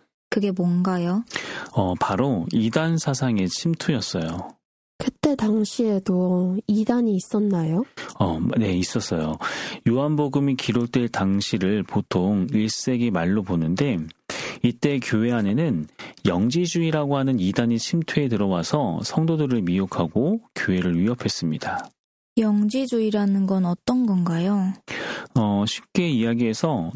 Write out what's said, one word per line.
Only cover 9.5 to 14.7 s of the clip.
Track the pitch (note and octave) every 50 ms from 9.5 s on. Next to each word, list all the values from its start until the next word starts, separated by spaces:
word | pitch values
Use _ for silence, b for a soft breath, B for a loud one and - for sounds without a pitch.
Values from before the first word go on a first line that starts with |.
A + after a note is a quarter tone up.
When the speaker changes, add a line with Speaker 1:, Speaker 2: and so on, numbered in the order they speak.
| B B B B B B B A#2+
Speaker 2:
요한복음이 | A#2 B2+ C#3+ D3+ D3+ D3 D3 C#3+ C3 C#3+ C#3 C#3 C3+
기록될 | B2+ - - G#2+ A#2+ A#2+ A#2+ - B2+ A#2+ A2+
당시를 | - - G2 F#2+ G2 G2+ G2+ - - G#2 F2+ F#2 G#2 G#2+ F#2
보통 | - - G#2 G2 - - F#2+ F2+ F#2+ G#2 G2+ F2+ -
일 | - G#2+ G#2+ A2
세기 | - - - - B2+ A#2+ A#2+ A#2+ G2+
말로 | F2+ E2 F2 G2 G#2+ G2
보는데, | F#2 F2+ E2 D#2+ D#2 F2 G2 C#3+ C#3+ A2+ E2+ D#2 D#2 - _ _ - B B B B B B B
이때 | A#2+